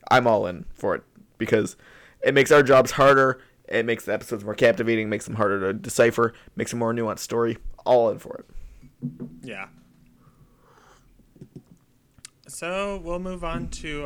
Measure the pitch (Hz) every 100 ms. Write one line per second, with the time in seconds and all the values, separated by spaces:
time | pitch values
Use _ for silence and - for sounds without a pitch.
0 | - 127 120 107 92 90 - - 101 85
1 | - _ _ - 110 110 101 - _ -
2 | - _ 131 139 135 147 131 135 127 -
3 | 139 135 131 127 _ _ - 110 117 113
4 | - 107 - 110 101 104 117 110 113 113
5 | 107 107 - 110 104 98 95 110 117 -
6 | 117 117 117 - - - 113 120 117 117
7 | 110 101 - 117 117 113 - - - 123
8 | 113 104 - - - - - - - _
9 | - - - - 131 98 95 _ _ _
10 | _ _ _ _ _ _ _ _ _ _
11 | _ _ _ - - - _ _ _ _
12 | _ _ - _ - - 165 185 202 196
13 | 165 175 185 180 170 170 175 - 165 147